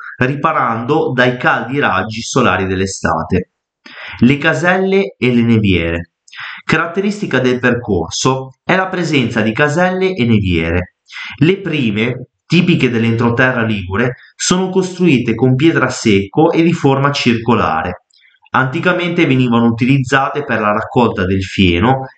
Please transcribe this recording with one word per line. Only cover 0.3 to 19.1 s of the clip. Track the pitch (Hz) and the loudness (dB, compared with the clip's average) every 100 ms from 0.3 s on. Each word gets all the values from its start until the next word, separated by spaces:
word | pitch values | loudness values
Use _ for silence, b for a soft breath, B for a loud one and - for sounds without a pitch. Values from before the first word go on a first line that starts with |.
| 143 160 151 123 113 123 156 156 | -2 -2 0 -2 -2 -2 0 0
dai | 123 127 127 | 2 2 2
caldi | 165 131 113 143 | 0 -2 -2 -2
raggi | 117 92 110 110 | 0 -2 -4 -6
solari | 117 139 110 92 95 | -4 0 0 0 -2
dell'estate. | 95 95 - 85 80 78 92 - _ _ _ - B B B | -2 -4 -4 -4 -4 -2 -2 -4 _ _ _ -20 B B B
Le | 120 143 | 2 2
caselle | 160 143 175 185 190 190 190 - | 0 0 0 0 2 2 0 -2
e | 127 | 0
le | 120 | 2
neviere. | 117 113 104 87 85 85 85 _ _ B B B | 2 2 2 2 0 -4 -8 _ _ B B B
Caratteristica | B 160 165 196 208 - - 131 | B -2 -2 -2 -4 -4 -2 0
del | 127 123 | 0 0
percorso | 123 113 - 90 82 - 139 131 131 - | 0 -2 -2 -2 -2 -2 -2 -2 -6 -10
è | - 185 | -2 -2
la | 185 | -2
presenza | 180 160 143 113 113 | -4 -2 0 0 0
di | 110 | -2
caselle | 110 147 151 180 185 185 | 0 0 2 0 0 -2
e | 185 | 0
neviere. | 117 107 95 85 82 87 90 _ _ B B B | 2 2 2 0 0 -2 -4 _ _ B B B
Le | 156 190 | 2 2
prime, | 190 151 113 101 120 - - _ - | -2 -2 -2 0 -2 -4 -12 _ 0
tipiche | 170 175 139 127 | 2 4 2 2
dell'entroterra | 113 113 113 120 117 127 123 | 0 0 2 2 2 0 0
ligure, | 110 104 92 98 131 135 B | -2 -4 -4 -2 -2 -4 B
sono | B - 185 190 | B -2 0 0
costruite | 185 156 - 180 127 113 | -2 -2 0 2 2 0
con | 110 131 131 | 0 2 4
pietra | 160 156 127 | 2 2 0
a | |
secco | - 117 98 98 - 165 | 0 2 2 2 2 2
e | 160 | 4
di | 165 | 2
forma | 170 139 135 139 | 2 2 2 0
circolare. | 139 123 113 117 110 85 80 87 92 _ b b b b | 0 0 0 2 0 0 -2 -4 -8 _ b b b b
Anticamente | 120 131 165 180 175 175 | -2 0 -2 -2 0 -2